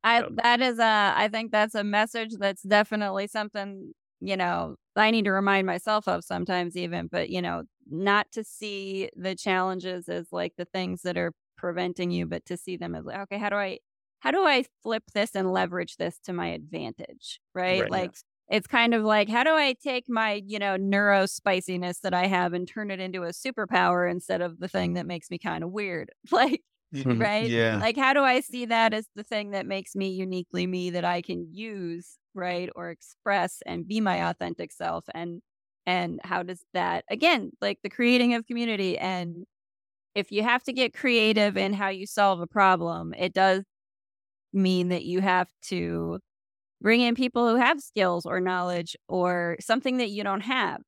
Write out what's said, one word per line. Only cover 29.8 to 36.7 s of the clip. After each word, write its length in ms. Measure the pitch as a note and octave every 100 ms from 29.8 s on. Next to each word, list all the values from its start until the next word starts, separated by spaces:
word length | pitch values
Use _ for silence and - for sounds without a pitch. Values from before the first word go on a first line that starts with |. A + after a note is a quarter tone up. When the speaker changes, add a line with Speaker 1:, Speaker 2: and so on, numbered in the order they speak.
| F#3+ G3
Speaker 1:
me 140 | F#3+
uniquely 560 | F#3 F#3 F#3 F3 F3+ F3+
me 240 | F3+ F3+
that 140 | F3
I 180 | F3 F3
can 260 | E3+ F3 E3+
use, 640 | F3 A3 G3+ E3+ E3+ F3+ - _
right? 340 | G3 F3+ F3+ F3+ -
Or 140 | F3
express 720 | E3 - - - G3+ F3+ - -
and 220 | E3+ E3+
be 120 | G#3+
my 280 | G#3 F3+ E3+
authentic 400 | F3 F3 E3+ F3
self? 320 | - E3+ E3 -
And, 260 | - E3+ E3+ _ _ _ _ -
and 340 | F3+ F3 E3
how 200 | F3+ F3+
does 220 | F3+ F3+ _